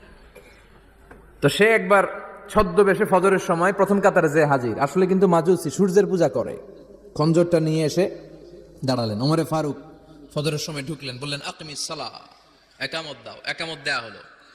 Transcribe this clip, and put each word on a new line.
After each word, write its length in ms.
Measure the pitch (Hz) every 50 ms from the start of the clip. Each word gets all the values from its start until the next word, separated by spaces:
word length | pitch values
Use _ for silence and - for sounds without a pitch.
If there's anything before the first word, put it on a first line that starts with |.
| - - - - - - - - - - - - - _ - - - _ _ _ - - - - - - - -
তো 80 | - 143
সে 200 | - - 202 226
একবার 640 | 226 214 185 185 202 196 180 - - - - - - - - -
ছদ্মবেশে 560 | - 208 214 180 170 202 202 196 185 165 220
ফজরের 340 | - 190 180 175 196 196 185
সময় 340 | - - 175 165 175 196 190
প্রথম 280 | 196 196 190 202 196
কাতারে 280 | 190 196 180 180 165 156
যে 160 | 143 165 151
হাজির, 340 | 147 139 135 120 117 104 123
আসলে 280 | 135 143 - 185 190
কিন্তু 200 | 180 190 190 202
মাজুসি, 440 | 185 170 165 156 175 185 170 - 156
সূর্যের 360 | - - 196 190 175 208 190
পূজা 220 | 170 185 180 165 139
করে। 300 | - 127 107 71 - - - - - - - - - - - - -
খঞ্জরটা 460 | - 151 160 160 175 175 170 175 160
নিয়ে 240 | 156 156 156 160 160
এসে 320 | 143 - 170 185 - - - - - - - - - - - - - - - -
দাঁড়ালেন। 380 | 127 127 120 117 110 104 104 123
ওমরে 220 | 147 160 165 156
ফারুক 320 | - 160 160 151 147 131 - - - - - - - - - - - -
ফজরের 240 | 151 143 156 151 147
সময় 240 | - - 156 143 135
ঢুকলেন, 360 | 143 156 - 139 135 123 120
বললেন, 200 | 139 143 143 143 143
"আকিমিস 400 | - 175 - 165 151 143 131 -
সালাহ, 240 | - 165 147 127 113 - - - - - _ _ _ _ _ _ _ _ _
একামত 380 | 135 135 - 160 160 151 139 120 113
দাও।" 100 | 110 92 - -
একামত 320 | - 147 - 170 165 160 143 139
দেয়া 160 | 147 139 123
হলো। 180 | 117 113 98 90 - - - - _ -